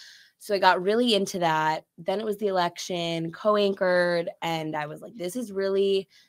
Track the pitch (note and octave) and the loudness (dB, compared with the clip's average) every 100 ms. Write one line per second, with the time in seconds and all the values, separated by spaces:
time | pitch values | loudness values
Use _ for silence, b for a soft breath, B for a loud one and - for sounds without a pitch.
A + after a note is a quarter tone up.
0 | B B B _ - G3+ F#3 F3+ F#3 A3 | B B B _ -4 4 6 6 4 2
1 | B3 G3+ G3 F#3+ E3+ D#3 D#3 D#3 - - | 4 2 0 0 0 2 0 -2 -6 -10
2 | E3 F#3+ A3 G#3 G#3 F#3+ F3 E3+ - F3+ | -4 -4 -4 -4 -2 0 0 -2 -6 -4
3 | E3+ E3 E3 E3 G#3+ G#3 G3+ G3 F#3 F3+ | -4 -4 -6 -4 0 2 2 2 2 2
4 | F3 E3+ E3+ - E3 E3 D#3 D#3 D3+ D#3 | 2 0 -2 -6 -4 -4 -4 -6 -8 -10
5 | - A#3 F3+ B3 A3 G3 G3 G3 G3 G3 | -16 -10 -8 -6 -6 -4 0 2 2 0
6 | G3 b | -2 b